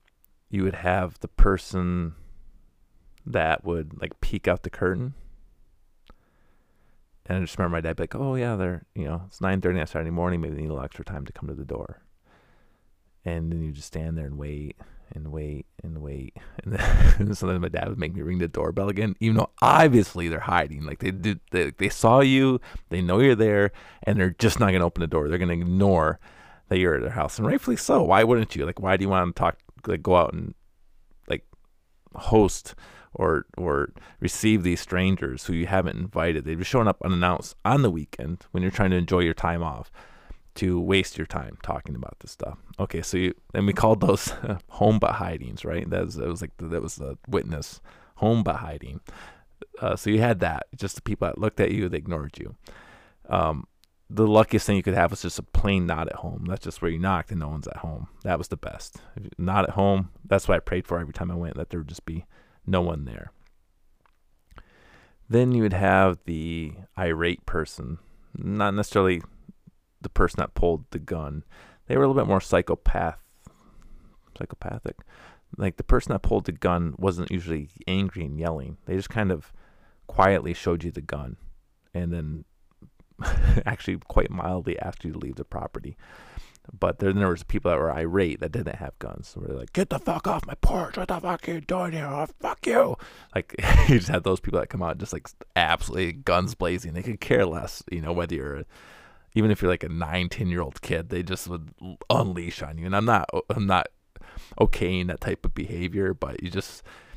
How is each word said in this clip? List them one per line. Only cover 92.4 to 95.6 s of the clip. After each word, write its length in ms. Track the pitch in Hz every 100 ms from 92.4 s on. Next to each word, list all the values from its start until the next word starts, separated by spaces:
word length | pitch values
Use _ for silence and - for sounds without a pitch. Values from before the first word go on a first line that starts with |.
fuck 260 | - - -
you." 300 | 226 - - - - -
Like, 220 | - - -
<laughs> 300 | 85 - -
you 120 | 123
just 100 | -
had 160 | 92 90
those 160 | 92
people 180 | - 87
that 80 | -
come 160 | 95
out 140 | 85 -
just, 160 | 98
like, 160 | 90 - - -
absolutely 560 | 90